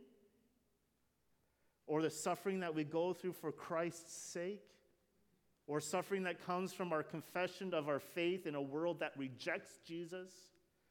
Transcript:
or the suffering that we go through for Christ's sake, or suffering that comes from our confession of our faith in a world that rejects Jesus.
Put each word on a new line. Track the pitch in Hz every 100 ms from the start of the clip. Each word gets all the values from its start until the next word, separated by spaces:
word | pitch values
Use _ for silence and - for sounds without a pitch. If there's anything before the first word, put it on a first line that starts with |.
| - - _ _ _ _ _ _ _ _ _ _ _ _ _ _ _ _ -
or | 156
the | 160
suffering | 156 190 170 196 190
that | 175
we | 156
go | 147 165 180
through | 180 180
for | - 156
Christ's | 143 - 165 170 165 -
sake, | - - 175 180 208 - - _ _ _ _ _ _ _ _ -
or | 147
suffering | 151 185 175 196
that | 180 170 -
comes | 180 185
from | - 185
our | 156
confession | 151 160 - 180 180 - 190
of | 165 147
our | 135
faith | - 180 170 185 170
in | 143
a |
world | 139 147 175 160
that | 156 139
rejects | 135 117 170 185 - - -
Jesus. | 170 165 185 185 185 - - _ _ _